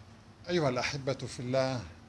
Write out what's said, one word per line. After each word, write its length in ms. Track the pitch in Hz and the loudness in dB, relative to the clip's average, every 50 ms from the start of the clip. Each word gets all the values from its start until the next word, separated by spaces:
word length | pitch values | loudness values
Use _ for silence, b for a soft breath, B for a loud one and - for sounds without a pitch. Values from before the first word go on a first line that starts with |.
| - - - - - - - - - 175 | -20 -20 -20 -20 -20 -20 -20 -14 -4 0
أيها 200 | 180 175 151 135 | 2 4 4 4
الأحبة 460 | 123 123 117 - - 143 131 139 131 | 2 2 0 0 -2 -2 -2 -2 -2
في 260 | - 131 113 - - | -2 -4 -8 -8 -6
الله، 400 | 123 123 127 131 131 131 131 120 95 82 - - - | -4 0 2 2 2 2 0 -2 -4 -8 -12 -18 -20